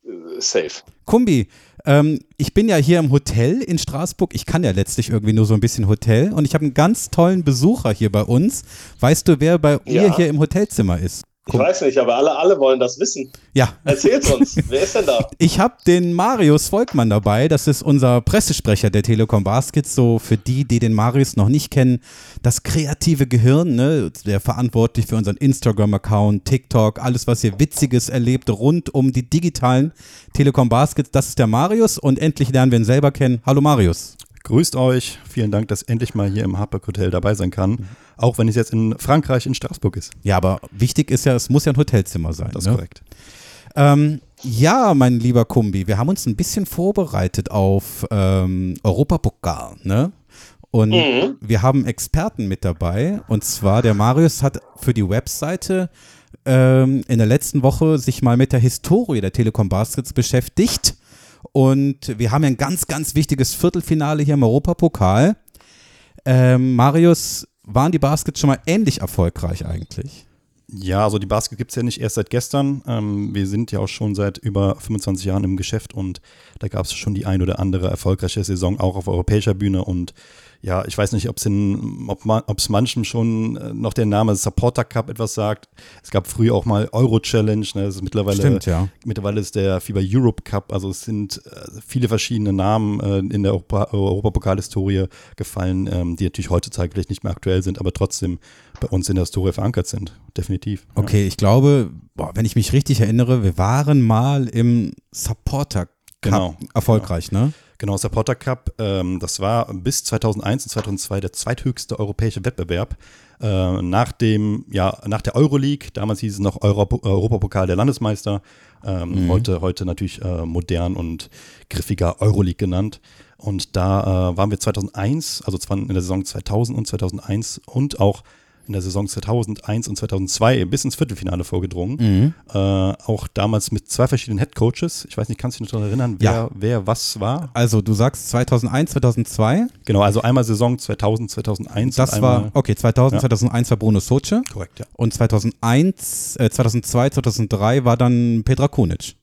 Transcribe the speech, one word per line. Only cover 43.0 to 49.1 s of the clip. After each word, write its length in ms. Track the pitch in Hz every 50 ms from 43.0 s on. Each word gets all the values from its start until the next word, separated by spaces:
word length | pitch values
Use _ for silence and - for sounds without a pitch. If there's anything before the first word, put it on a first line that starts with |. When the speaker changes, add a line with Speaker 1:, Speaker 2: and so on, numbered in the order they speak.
| - - - _ - - - - - - - - - - -
Speaker 2:
Ähm, 440 | - 139 143 143 143 147 151 156 143 _ _ _ _
ja, 520 | - 135 113 110 131 160 208 262 254 208 170
mein 260 | 139 131 127 123 117
lieber 240 | 117 123 123 120 113
Kumbi, 420 | - - 123 110 104 95 98 95
wir 100 | 90 104
haben 120 | 95 120 151
uns 180 | 196 - -
ein 80 | 131 107
bisschen 320 | - 180 - - 220 190
vorbereitet 840 | - - - 175 196 208 - 185 151 - 101 92 92 - - 92 -
auf, 520 | - 104 95 95 98 98 - - - - - -
ähm, 640 | 110 101 98 92 95 95 92 92 92 92 92 92 87 -
Europapokal, 920 | _ 107 90 101 147 -